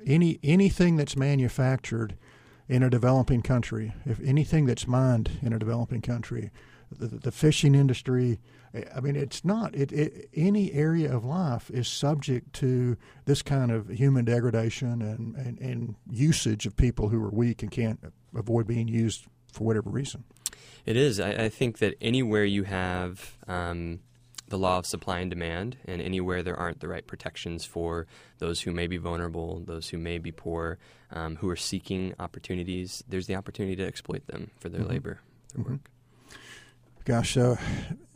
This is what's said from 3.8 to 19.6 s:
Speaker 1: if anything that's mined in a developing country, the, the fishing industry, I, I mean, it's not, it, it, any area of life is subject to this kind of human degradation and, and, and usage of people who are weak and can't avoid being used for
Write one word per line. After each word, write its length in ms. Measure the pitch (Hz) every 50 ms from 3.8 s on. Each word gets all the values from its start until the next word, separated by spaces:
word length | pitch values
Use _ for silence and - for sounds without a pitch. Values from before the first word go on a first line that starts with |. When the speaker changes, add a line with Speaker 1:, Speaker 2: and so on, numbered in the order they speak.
| 110 110 - - -
Speaker 1:
if 160 | 139 110 -
anything 440 | - 139 131 151 143 - - 160 147
that's 220 | 127 117 - - 127
mined 420 | 123 127 131 131 123 113 110 - - -
in 100 | - 120
a 80 | 113 110
developing 400 | 110 107 117 120 117 - 123 113
country, 520 | - - 120 117 113 - 120 117 104 98 - - - - - - - -
the, 180 | - - 110 113
the 260 | 117 117 - 123 -
fishing 420 | - - 156 151 - - 143 139
industry, 640 | 139 139 135 120 - - 135 127 127 123 123 113 - - - - - - - -
I, 120 | 117 - - -
I 40 | 139
mean, 160 | 123 143 139 143
it's 260 | 139 120 - - -
not, 320 | 170 208 226 220 - -
it, 160 | 143 143 135
it, 380 | 135 147 151 - - - - - -
any 380 | 156 151 196 202 214 196 -
area 420 | - 139 151 160 165 165 156 139 131
of 120 | 120 107
life 440 | 127 156 185 185 147 120 117 - -
is 200 | 117 123 120 -
subject 640 | - - - 143 156 147 - - 131 123 - - - -
to 340 | 143 127 127 123 123 123 120 - - - - - -
this 160 | - 143 -
kind 300 | - - 143 135 127 120
of 180 | 113 113 104 92
human 340 | 110 104 135 139 135 127 117
degradation 800 | 117 120 120 117 123 113 113 113 113 - - 135 120 120 120
and, 340 | 107 107 110 113 113 - -
and, 240 | 143 127 123 120 -
and 360 | 127 127 123 117 117 113 107 - - -
usage 560 | 123 107 135 160 160 - - 117 110 107 -
of 120 | 107 - -
people 320 | 131 123 - - 110 104
who 120 | 117 113
are 80 | 107 101
weak 320 | 107 110 120 120 113 -
and 80 | 113 104
can't 300 | - 123 117 110 107 - - 78 - _ _ _ -
avoid 340 | 117 104 110 113 117 113 95
being 200 | 120 117 113 113
used 380 | 113 113 113 110 - - - - _ _ _ _
for 140 | - -